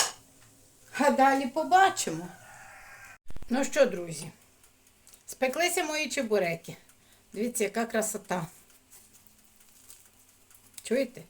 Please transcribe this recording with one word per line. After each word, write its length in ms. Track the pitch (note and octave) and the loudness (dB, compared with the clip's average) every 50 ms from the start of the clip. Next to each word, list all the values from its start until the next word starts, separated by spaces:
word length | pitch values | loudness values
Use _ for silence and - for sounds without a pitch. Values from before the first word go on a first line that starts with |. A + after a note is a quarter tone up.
| - - - - - - - - - - - - - - - - - - - - | 2 2 -2 -12 -20 -20 -20 -20 -20 -20 -20 -20 -20 -20 -20 -20 -20 -10 -2 2
А 100 | C#4+ C#4+ | 2 4
далі 380 | A#3+ A#3+ C4 C4+ C4+ C4+ C#4 A#3+ | 4 6 4 4 4 2 0 -2
побачимо. 800 | - D#4+ D#4 C4+ F4 F#4 G4 - - - - - E3 D#3+ F3 F3+ - - - - - - - - - - - - - - - - - - _ - - - - - | -4 -4 2 4 6 6 8 6 4 0 -4 -4 -4 -6 -8 -10 -12 -16 -20 -20 -20 -20 -20 -20 -20 -20 -20 -20 -20 -20 -20 -20 -20 -12 _ -4 -4 -4 -2 -2
Ну 140 | A#3 C4+ C#4 | 0 0 0
що, 220 | C#4 - D4+ C4+ | 0 4 4 4
друзі, 460 | G3+ F#3 F3+ F3 E3 D#3 - - - - - - - _ _ - - _ _ _ _ _ _ _ - - - _ | 4 2 -2 -8 -8 -10 -10 -12 -14 -16 -20 -20 -20 _ _ -20 -20 _ _ _ _ _ _ _ -20 -20 -20 _
спеклися 580 | - - - C4 C4 C4 D4+ E4+ F4+ F4+ F#4+ E4+ | -18 -6 -2 -2 -2 0 0 0 0 2 0 0
мої 260 | D4+ D4+ D4+ D#4 B3 | 0 -2 -4 -4 -2
чебуреки. 680 | - C#4+ B3 G#3+ G#3+ G3+ F3+ E3+ E3 E3 - - E3 - - - - _ _ _ - - _ _ - | -2 -4 0 0 2 2 2 0 -2 -6 -8 -12 -16 -16 -18 -20 -20 _ _ _ -20 -20 _ _ -6
Дивіться, 300 | F#3+ A3+ A#3+ A#3 G#3 G#3 | -4 -4 -4 -2 -2 -2
яка 220 | G3 - A#3 A#3 | -2 0 -2 -4
красота. 600 | A3+ - A3 G#3+ - - - - - F3+ F#3 D#3+ - - - - - - - _ _ - - - - - - - - - - - - _ - - - - - - - - - - - _ _ _ - _ _ - - - - - - - - - | -2 -2 -2 -2 -2 -4 -8 -6 -4 -4 -4 -4 -6 -10 -16 -20 -20 -20 -20 _ _ -20 -20 -20 -20 -20 -20 -20 -20 -20 -20 -20 -20 _ -20 -20 -20 -20 -20 -20 -20 -20 -20 -20 -20 _ _ _ -20 _ _ -20 -20 -20 -20 -20 -20 -20 -20 -4
Чуєте? 400 | - A3+ C4+ C4+ B3+ - - - - | -2 0 0 0 -2 -6 -12 -20 -20